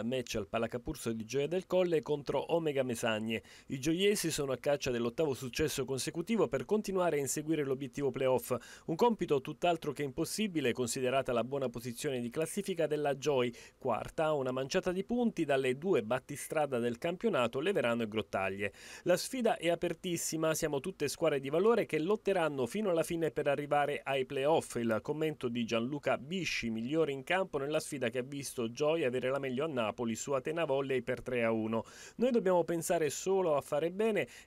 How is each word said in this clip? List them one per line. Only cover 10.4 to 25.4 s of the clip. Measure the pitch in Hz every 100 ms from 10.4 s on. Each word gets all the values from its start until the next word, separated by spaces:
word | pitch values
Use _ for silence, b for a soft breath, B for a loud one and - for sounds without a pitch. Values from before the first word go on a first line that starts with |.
| 214 160 127
considerata | 113 120 139 123 131 131
la | 120
buona | 120 139 127
posizione | 120 123 117 151 127
di | 120
classifica | 135 160 - 196 170 156
della | 151 147 139
Joy, | 139 135 123 117 B -
quarta | 131 110 - -
a | 156
una | 151 131
manciata | 127 139 190 180
di | 180
punti | 196 240 240 175
dalle | 151 135 131 131
due | 180 160
battistrada | 107 127 - 143 - 156 147 127
del | 117 117
campionato, | 170 175 233 156 120 127
Leverano | 165 190 120 117
e | 113
Grottaglie. | 110 - 104 95 98 101 B B B
"La | 160 175
sfida | - 262 226 -
è | 170
apertissima, | 170 175 165 185 170 - 160 160
siamo | 151 156 143
tutte | 180 - 143
squadre | - 160 143
di | 135
valore | 160 208 233 175
che | 156
lotteranno | 160 214 - 185 160 139 117
fino | 202 214
alla | 165
fine | 160 170 156
per | - 143
arrivare | 139 147 147 143 147 -
ai | 135 131
playoff", | 139 139 156 - 123
il | 117 110
commento | - 151 156 151